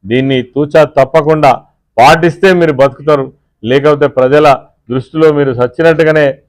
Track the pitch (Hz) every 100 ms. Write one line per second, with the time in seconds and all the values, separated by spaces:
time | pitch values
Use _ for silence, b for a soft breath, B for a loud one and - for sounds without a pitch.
0 | 98 123 135 131 123 139 147 160 151 139
1 | 131 160 151 156 143 117 _ _ _ -
2 | 127 165 170 - 196 180 165 135 139 -
3 | 143 147 131 _ _ _ 110 135 147 143
4 | 143 - 131 147 151 131 _ _ _ 127
5 | - 160 160 147 143 120 123 - 165 160
6 | 156 156 143 -